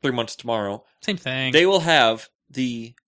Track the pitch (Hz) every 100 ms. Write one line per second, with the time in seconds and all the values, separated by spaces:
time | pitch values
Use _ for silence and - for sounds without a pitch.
0 | 143 123 113 - 117 113 101 104 _ _
1 | - 190 127 131 131 147 185 190 165 156
2 | 117 113 - _ _ 127 127 117 113 _